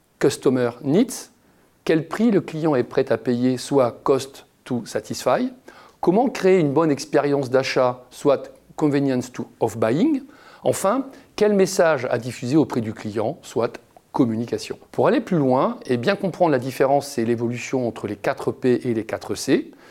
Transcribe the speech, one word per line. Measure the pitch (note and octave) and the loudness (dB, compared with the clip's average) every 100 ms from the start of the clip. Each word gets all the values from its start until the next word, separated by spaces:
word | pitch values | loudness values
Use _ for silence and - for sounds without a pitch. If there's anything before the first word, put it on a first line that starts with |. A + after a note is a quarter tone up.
| _ - | _ -2
customer | D3 - C#3+ B2+ A#2+ - | 0 2 2 2 0 -2
needs, | C#3+ E3+ C4 - - _ _ _ _ _ - | 0 2 2 -4 -16 _ _ _ _ _ -2
quel | D#3+ - | 0 -2
prix | - A#3 | 0 2
le | G3 | 2
client | - D#3 D#3+ | 0 -2 0
est | C3 | 0
prêt | A#2+ - C3 | 0 -2 0
à | A2+ | -2
payer, | B2+ A#2+ B2+ B2+ | 0 0 0 -2
soit | - C#3 A#2+ - | 0 2 2 0
cost | - C3+ C3 - - _ | 0 0 -2 -14 -20 _
to | - B2 - | -6 -6 -6
satisfy, | A2 - A2+ B2+ D3+ B3+ - - - - _ | -8 -8 -4 0 0 0 -8 -20 -20 -20 _
comment | - G3 C4 | 0 2 0
créer | - F#3 F#3+ | 0 4 4
une | D3 | 4
bonne | C#3 E3 | 2 2
expérience | C#3 - D3 C#3+ C#3 B2 | 0 0 0 2 0 2
d'achat, | C3 C3 C#3+ B2 B2 - | 0 2 2 0 0 -10
soit | - D3 C3 - - - - | -2 2 2 -2 -18 -20 -2
convenience | D3+ C#3+ C#3 B2+ A#2+ | 0 2 0 0 -4
to, | - - - | -8 -12 -4
of | A#2 A#2 | -4 0
buying, | A2 C#3+ D4 C4+ - - - - | 0 2 2 0 -4 -18 -20 -6
enfin, | B2+ - F#3+ B3+ C4+ - - - | -2 0 0 0 -4 -12 -14 0
quel | G#3+ | 2
message | G3+ F#3 F#3+ E3+ C#3+ B2 | 4 2 4 2 2 0
à | A#2+ | -4
diffuser | B2 - B2 D#3 | -4 -8 0 2
auprès | C3+ B2+ | 2 0
du | A2 | -4
client, | G#2 A2 G#2+ A2 - | -6 -8 -4 -4 -6
soit | - - A#2+ - _ _ _ | -6 -2 -2 -4 _ _ _
communication. | - A#2+ A2 A#2+ G#2+ - - - | 0 0 0 -4 -6 -6 -12 -8
Pour | - D3 | 0 2
aller | C4+ | 2
plus | - E3+ | 0 0
loin | C3 B2+ G3 A#3+ - | 2 2 0 -2 -4
et | A#2+ | -2
bien | B2+ G3 | 0 -2
comprendre | F#3+ - E3+ | -4 0 2
la | C3 | 2
différence | C3 - C3 C#3 C3+ - | -2 0 2 2 0 -4
et | A2+ | -2
l'évolution | A#2 A#2 A#2+ - C3 A#2+ | 0 -2 -6 -4 -4 -2
entre | - G#2+ | -4 -8
les | G#2 | -6
quatre | C#3+ C3+ C3 | -4 -4 -4
P | - B2+ A#2 | -2 0 2
et | B2+ | 0
les | A2 - | -4 -4
quatre | G2+ - - | -8 -8 -6
C, | - G3+ - - - | 0 0 -2 -14 -20